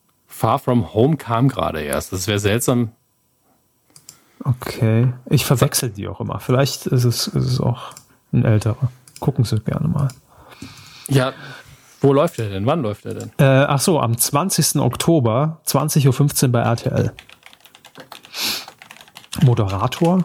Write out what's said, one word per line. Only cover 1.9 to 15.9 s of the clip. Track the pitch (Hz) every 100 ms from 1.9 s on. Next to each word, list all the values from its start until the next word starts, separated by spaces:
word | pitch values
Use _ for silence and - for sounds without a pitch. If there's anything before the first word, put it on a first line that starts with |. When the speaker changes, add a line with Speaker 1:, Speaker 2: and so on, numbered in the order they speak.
| 69 -
Speaker 1:
Das | 92 95
wär | 104
seltsam. | 101 113 131 123 117 - _ _ _ _ _ _ _ _ _ - - - _ -
Speaker 2:
Okay. | - 123 - - 113 110 127 123 -
Ich | 147 -
verwechsel | 127 135 - 120
die | 98 95
auch | 92
immer. | 107 104
Vielleicht | - 127 139 - -
ist | 131
es, | 120 117 -
ist | - 127
es | -
auch | - 123 - - _ _ _
ein | 127
älterer. | 123 107 107 104 127 - _ -
Gucken | - 127 117
Sie | 110
gerne | - - -
mal. | - 139 - _ - - - - - - - -
Speaker 1:
Ja, | 135 131 - - - - - _ _
wo | 139
läuft | 139 170 -
der | 107
denn? | 98 110
Wann | 165
läuft | 113 101 104
der |
denn? | 104 107 -
Speaker 2:
Äh, | 135 135 143
ach | 143
so, | - 151
am | 123 117
zwanzigsten | - 143 185 - 151 151
Oktober, | 123 - - 165 113 117 156 160
zwanzig | - 139 151